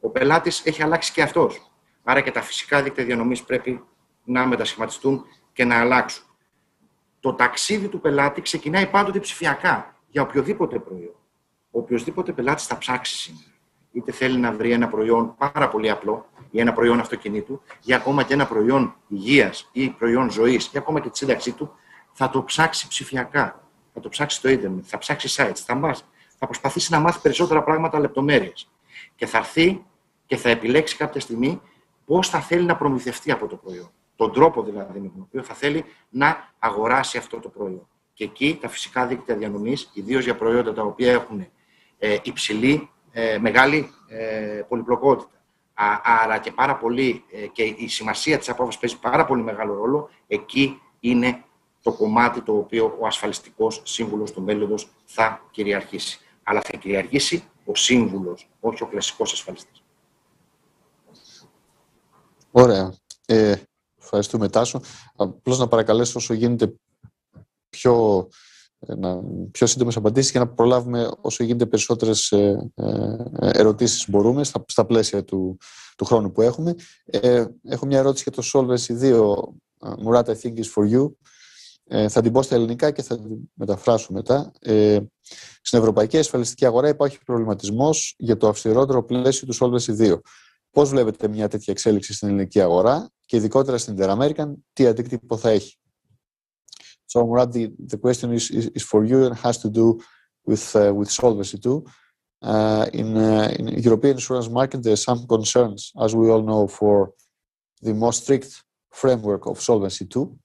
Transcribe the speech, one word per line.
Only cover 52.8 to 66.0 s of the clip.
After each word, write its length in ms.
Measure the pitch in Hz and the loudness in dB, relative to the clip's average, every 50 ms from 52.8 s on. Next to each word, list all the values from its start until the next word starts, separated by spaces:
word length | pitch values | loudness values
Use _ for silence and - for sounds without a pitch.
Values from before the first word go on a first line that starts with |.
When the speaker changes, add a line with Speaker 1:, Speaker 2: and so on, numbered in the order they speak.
| 113 110 107 - | 0 0 -2 -2
Speaker 1:
ο 60 | 117 | -4
ασφαλιστικός 760 | 107 - - - 104 98 - - - _ _ 110 113 110 - - | -4 -4 -4 -6 -6 -8 -8 -14 -18 _ _ -2 -2 -2 -4 -12
σύμβουλος 480 | - - 117 113 104 104 107 107 101 - | -10 -6 -6 -6 -4 -4 -6 -6 -8 -8
του 100 | 98 92 | -8 -4
μέλλοντος 460 | 95 104 104 104 98 107 104 - - _ _ _ | -4 -2 -2 -2 -2 -4 -6 -6 -12 _ _ _
θα 360 | _ - - 113 110 110 - - _ | _ -4 -2 -2 -2 -2 -6 -16 _
κυριαρχήσει. 680 | _ - 107 101 101 98 92 - - - - - - - _ _ _ _ _ | _ -6 -4 -2 -2 -4 -6 -8 -12 -10 -10 -10 -12 -14 _ _ _ _ _
Αλλά 180 | - 104 104 | -2 -2 -2
θα 160 | - - - | -2 -4 -12
κυριαρχήσει 680 | - - 95 98 98 95 - - 143 - - - 170 - _ _ _ _ | -12 -6 -4 -4 -4 -4 -2 -2 -2 -2 0 -4 -4 -6 _ _ _ _
ο 100 | - 101 | -6 -4
σύμβουλος, 760 | - - - 123 123 117 98 92 98 92 87 87 - - _ _ _ | -2 0 2 4 4 2 2 -2 -4 -6 -8 -10 -12 -16 _ _ _
όχι 220 | - 113 113 - 117 | -6 -6 -4 -4 -8
ο 40 | |
κλασικός 460 | 110 104 101 98 - - - 113 104 - | -8 -6 -6 -6 -6 -4 -4 -6 -4 -4
ασφαλιστής. 500 | - - - 90 - - _ _ _ _ _ _ _ _ _ _ _ _ _ _ _ _ _ _ _ _ _ _ _ _ _ _ _ _ _ _ _ _ - - - - _ _ _ _ _ _ _ _ _ _ _ _ _ _ _ _ _ _ _ _ _ | -8 -8 -12 -14 -16 -18 _ _ _ _ _ _ _ _ _ _ _ _ _ _ _ _ _ _ _ _ _ _ _ _ _ _ _ _ _ _ _ _ -20 -20 -20 -20 _ _ _ _ _ _ _ _ _ _ _ _ _ _ _ _ _ _ _ _ _
Speaker 2:
Ωραία. 440 | _ 123 127 123 107 95 95 92 92 _ _ _ - _ _ | _ 8 8 8 8 4 2 -2 -6 _ _ _ -20 _ _
Ε, 280 | _ 117 110 107 104 101 98 - _ _ _ _ _ _ _ | _ 4 6 6 6 4 0 -2 _ _ _ _ _ _ _
ευχαριστούμε, 500 | _ - - 101 104 - - 117 107 95 | _ -2 -2 -2 -2 0 -2 -2 -2 2
Τάσο. 320 | - 117 120 123 - - - - - - - - _ | 2 2 2 2 -2 -8 -10 -12 -20 -20 -20 -20 _
Απλώς 420 | _ 101 95 - - _ 131 127 127 | _ -4 -4 -4 -6 _ -2 0 0
να 100 | 131 117 | 2 2
παρακαλέσω 500 | 120 113 110 - 107 113 | 2 2 4 4 2 2